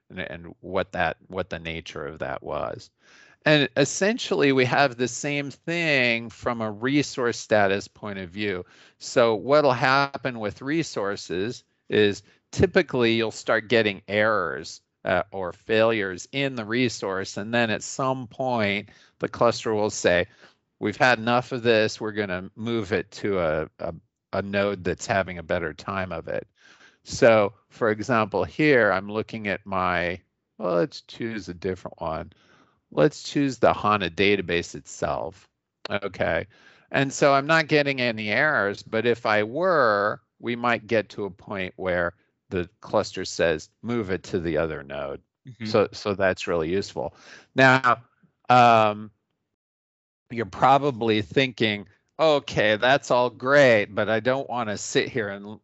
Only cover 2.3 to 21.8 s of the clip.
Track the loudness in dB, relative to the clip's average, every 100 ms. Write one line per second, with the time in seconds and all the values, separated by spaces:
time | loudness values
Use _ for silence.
2.3 | -8 -8 -6 -6 -10 -16 _ _ -20 -20
3.3 | _ 2 2 2 0 0 0 -2 -2 -4
4.3 | 0 2 2 2 2 0 0 -4 -4 -6
5.3 | -4 -6 -10 -6 -2 2 2 2 0 -6
6.3 | -8 -6 -4 -6 -4 0 0 -2 -2 -2
7.3 | -2 0 2 4 0 -4 -14 -12 -10 -12
8.3 | -6 -4 -4 -8 -20 -20 _ -2 4 4
9.3 | 2 4 4 4 4 4 4 2 -2 -6
10.3 | -4 -6 -6 -4 -4 -4 -4 -4 -4 -4
11.3 | -4 -4 -6 _ _ _ 2 2 0 -12
12.3 | _ _ 0 2 2 2 2 2 2 -2
13.3 | -4 -2 -2 4 4 4 -2 -2 0 2
14.3 | 0 -2 -6 -10 -16 _ _ -2 -2 -2
15.3 | -8 -8 -10 0 2 4 2 -2 -8 -8
16.3 | -4 -4 -4 -4 0 0 0 -4 -4 -6
17.3 | -8 -4 0 0 -2 -6 -4 -4 -4 -8
18.3 | -6 -4 0 0 -2 -6 -20 _ _ -8
19.3 | 0 0 2 -4 -2 -2 0 2 2 0
20.3 | _ -20 _ _ _ -6 2 2 2 2
21.3 | 0 -2 -2 2 4